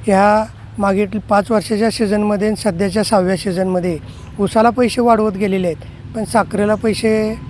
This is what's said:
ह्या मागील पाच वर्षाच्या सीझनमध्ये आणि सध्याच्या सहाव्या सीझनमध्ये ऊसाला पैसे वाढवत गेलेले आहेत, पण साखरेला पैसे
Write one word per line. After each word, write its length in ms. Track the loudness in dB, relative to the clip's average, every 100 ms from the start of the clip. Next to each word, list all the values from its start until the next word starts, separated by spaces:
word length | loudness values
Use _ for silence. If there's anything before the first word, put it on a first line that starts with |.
| 2
ह्या 380 | 4 6 4 0 -10 -16 -4
मागील 420 | 0 0 0 -4 0
पाच 220 | 0 2
वर्षाच्या 400 | -2 0 0 0
सीझनमध्ये 560 | 0 0 0 0 0 -2
आणि 80 | -2
सध्याच्या 480 | -4 -2 -2 0
सहाव्या 340 | 2 2 2 0
सीझनमध्ये 600 | -2 -2 0 0 -2 -4 -8 -16 -16 -4
ऊसाला 300 | 0 4 4
पैसे 320 | 4 0 2
वाढवत 300 | 2 4 2
गेलेले 360 | -2 -2 0 -2
आहेत, 100 | -4 -10 -18 -12 -8
पण 80 |
साखरेला 520 | -2 0 0 0 0 0
पैसे 600 | 0 0 0 0 -2 -6